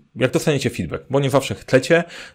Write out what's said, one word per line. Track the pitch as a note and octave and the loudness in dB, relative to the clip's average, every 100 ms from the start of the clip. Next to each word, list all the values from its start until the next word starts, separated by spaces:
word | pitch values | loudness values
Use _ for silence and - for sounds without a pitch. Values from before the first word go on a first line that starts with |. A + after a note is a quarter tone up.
| _ - | _ -2
jak | B2+ | 0
dostaniecie | E3 E3 C#3+ A#2+ | 0 0 0 -2
feedback, | - E2+ - - | -4 -6 -8 -2
bo | C3 | 0
nie | C#3 | 2
zawsze | C#3 - | 0 0
chcecie, | G#2+ - - E3+ E3 E3+ - - | -6 0 2 4 2 0 -8 -16